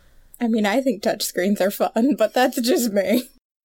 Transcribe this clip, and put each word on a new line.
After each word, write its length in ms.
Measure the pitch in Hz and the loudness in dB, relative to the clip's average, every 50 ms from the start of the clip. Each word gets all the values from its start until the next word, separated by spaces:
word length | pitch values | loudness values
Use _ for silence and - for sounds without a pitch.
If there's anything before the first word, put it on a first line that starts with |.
| _ _ _ - - _ - - | _ _ _ -20 -20 _ -8 -4
I 60 | 247 | -2
mean, 180 | 220 233 220 208 | 0 0 0 0
I 160 | 196 208 269 | 0 0 0
think 220 | 262 269 202 202 - | 0 0 -2 -2 -2
touchscreens 580 | 220 - - - - - - 180 202 208 - | -2 -2 -2 -6 -6 -4 -2 0 0 0 0
are 80 | 185 202 | 0 -2
fun, 460 | - - 214 - - 220 240 285 311 | 0 -2 -2 -2 0 2 2 2 2
but 160 | - 214 - - | 2 0 0 2
that's 260 | 254 254 262 247 277 | 2 2 2 0 0
just 320 | 226 247 311 311 240 226 | 0 0 2 2 0 0
me. 380 | 196 202 185 - 220 247 262 - - _ _ _ _ _ | 0 0 0 2 0 0 -2 -4 -14 _ _ _ _ _